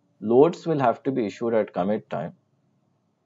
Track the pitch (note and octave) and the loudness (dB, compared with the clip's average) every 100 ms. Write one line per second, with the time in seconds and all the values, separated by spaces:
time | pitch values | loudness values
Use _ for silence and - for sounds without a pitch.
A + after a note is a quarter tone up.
0 | _ - G#2 A#2+ D#3 - E3+ D#3 B2+ A2+ | _ -10 2 6 6 4 -4 0 0 0
1 | C#3 C3 G#2 - A#2 A2+ G2+ - F#2 A2 | -4 -4 -4 -4 -2 0 -2 -2 -2 -4
2 | - F#2 E2 - _ _ _ _ _ _ | -6 -10 -10 -14 _ _ _ _ _ _
3 | _ _ | _ _